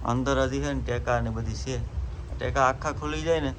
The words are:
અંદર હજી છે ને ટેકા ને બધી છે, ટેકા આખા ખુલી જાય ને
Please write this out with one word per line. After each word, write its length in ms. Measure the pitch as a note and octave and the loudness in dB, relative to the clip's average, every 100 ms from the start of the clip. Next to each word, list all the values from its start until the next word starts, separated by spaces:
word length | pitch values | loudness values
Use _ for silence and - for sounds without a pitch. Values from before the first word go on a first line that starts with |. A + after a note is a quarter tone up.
અંદર 340 | - A#2+ C3 C3+ | 0 0 2 2
હજી 180 | C3 C3+ | 2 0
છે 120 | C#3+ C3+ | -2 -2
ને 60 | |
ટેકા 340 | A#2+ A#2+ A#2 A#2+ | -2 -2 2 0
ને 80 | A#2 | 2
બધી 280 | A2+ A2+ A2+ | -2 -2 -4
છે, 160 | - B2+ - - - - - | -4 -4 -4 -4 -4 -6 -8
ટેકા 360 | - A#2+ B2+ C3 | -4 -2 4 4
આખા 260 | C3 D#3 | 4 -2
ખુલી 300 | C#3+ D3+ D#3 D#3 | -2 -2 -2 2
જાય 160 | E3 | 2
ને 60 | C#3+ | 2